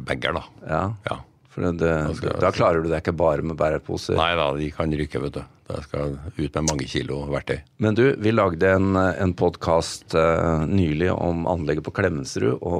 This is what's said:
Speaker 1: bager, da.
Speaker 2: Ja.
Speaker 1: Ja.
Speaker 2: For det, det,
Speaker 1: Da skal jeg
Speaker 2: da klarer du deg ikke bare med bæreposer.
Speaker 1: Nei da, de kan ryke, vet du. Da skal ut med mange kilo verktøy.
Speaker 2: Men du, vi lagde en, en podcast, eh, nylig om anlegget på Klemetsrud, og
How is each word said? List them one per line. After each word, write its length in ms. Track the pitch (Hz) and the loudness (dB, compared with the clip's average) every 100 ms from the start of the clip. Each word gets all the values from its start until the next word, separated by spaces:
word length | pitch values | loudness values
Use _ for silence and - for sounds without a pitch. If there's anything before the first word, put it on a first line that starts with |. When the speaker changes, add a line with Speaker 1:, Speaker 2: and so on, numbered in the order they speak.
Speaker 1:
bager, 340 | 65 65 64 | -6 -4 -2
da. 100 | 80 - - | -4 -6 -14
Speaker 2:
Ja. 200 | - 80 95 113 | -4 -2 -2 -4
Speaker 1:
Ja. 180 | - 64 - _ _ | -8 -8 -12 _ _
Speaker 2:
For 80 | - | -4
det, 140 | 92 85 | -2 0
det, 100 | 82 | 2
Speaker 1:
Da 300 | 80 78 82 | 2 -2 -4
skal 140 | - | -4
jeg 100 | - | 0
Speaker 2:
da 100 | 92 | 0
klarer 320 | - 110 82 | 4 4 4
du 80 | 82 | 2
deg 80 | 78 | -2
ikke 160 | 90 | -2
bare 300 | 80 82 73 | 2 2 2
med 100 | 80 76 | -2 0
bæreposer. 640 | 78 76 - 85 - 90 | 0 0 -4 -6 -2 0
Speaker 1:
Nei 160 | 82 | 2
da, 140 | 87 73 | 2 0
de 180 | 71 76 | 0 -4
kan 180 | - 82 | -2 -2
ryke, 320 | 76 73 65 | -2 -2 -4
vet 140 | 69 71 | -6 -8
du. 80 | 65 _ | -12 _
Da 160 | - 80 | -12 -10
skal 340 | 71 71 73 69 76 | -8 -6 -4 -6 -8
ut 300 | - 73 78 | -6 -4 -2
med 100 | 78 | 0
mange 220 | 73 62 | 0 -2
kilo 320 | 73 69 67 71 | -4 -4 -6 -4
verktøy. 340 | 69 - 67 - - | -4 -4 -6 -8 -2
Speaker 2:
Men 180 | 110 | 2
du, 80 | 107 135 - | 4 4 4
vi 160 | 104 | 2
lagde 380 | 113 98 82 92 | 4 2 4 4
en, 220 | 95 95 95 | 4 4 4
en 380 | 92 87 92 | 2 2 0
podcast, 840 | 85 90 - - 82 - - - 85 | 2 0 0 2 2 0 -6 -2 2
eh, 460 | 82 82 82 80 78 | 4 4 2 0 2
nylig 460 | 98 82 76 90 | 2 2 2 0
om 320 | 92 87 85 85 | 0 0 -2 -2
anlegget 400 | 87 73 76 73 | -2 -2 -2 -4
på 80 | |
Klemetsrud, 600 | - 95 76 65 95 110 123 | -2 0 0 -6 -2 -2 -2
og 160 | 87 87 | -2 -2